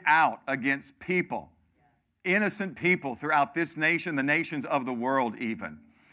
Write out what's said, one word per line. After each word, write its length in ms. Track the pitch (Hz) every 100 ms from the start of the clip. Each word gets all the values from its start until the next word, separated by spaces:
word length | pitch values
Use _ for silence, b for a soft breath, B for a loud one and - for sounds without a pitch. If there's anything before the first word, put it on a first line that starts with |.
out 360 | - 160 147 113 -
against 540 | 135 127 139 - -
people, 480 | - 180 - 113 - _ _ _ _ _ _ _
innocent 520 | 185 196 208 - 190 120
people 380 | 175 180 139
throughout 400 | 113 147 151 143
this 220 | 165 165 -
nation, 400 | 156 165 175 143
the 60 |
nations 440 | 139 156 160 151 120
of 180 | 151
the 80 | 127
world 420 | 123 123 135 123 107
even, 420 | 120 110 92 76 - B B